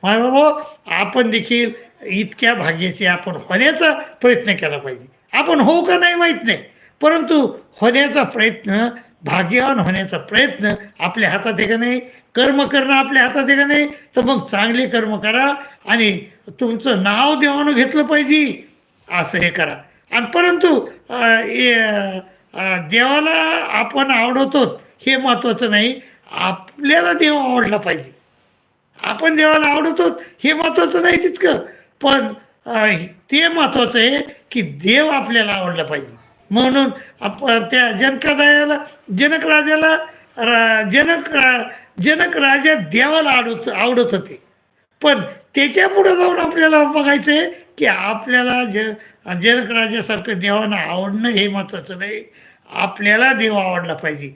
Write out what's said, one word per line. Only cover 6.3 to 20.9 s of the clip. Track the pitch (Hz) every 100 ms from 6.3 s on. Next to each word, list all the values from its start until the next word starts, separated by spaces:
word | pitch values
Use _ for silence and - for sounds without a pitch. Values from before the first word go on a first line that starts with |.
| 311 233
नाही, | 185 - _ _ _
परंतु | 302 330 277 311 254 - - -
होण्याचा | 226 247 285 294
प्रयत्न, | 254 240 220 226 214 196 233 233 - _
भाग्यवान | 151 175 175 247 262 262
होण्याचा | 175 190 185 175
प्रयत्न | - 220 277 - 208 208 - _
आपल्या | 175 226 196
हातात | 196 226 190
आहे | 208
का | 226
नाही? | 240 247 240 - _ -
कर्म | 269 277
करणं | 277 277 262
आपल्या | 269 269 277
हातात | 247 294 254
आहे | 277
का | 285
नाही? | 294 294
तर | 294 _ - 240
मग | 254 -
चांगले | 196 220 233 262
कर्म | 233 220 208
करा | 208 233 277 285 - - -
आणि | 233 220 180 - _ -
तुमचं | - 240 226 247 208
नाव | 190 208 277 302
देवानं | 294 285 294
घेतलं | 285 - 302
पाहिजे, | 302 294 277 302 285 - - _ _ _ -
असं | 175 165 185
हे | 175
करा. | 170 156 - - _ _
आणि | 233 233
परंतु, | 349 359 349 349 277 -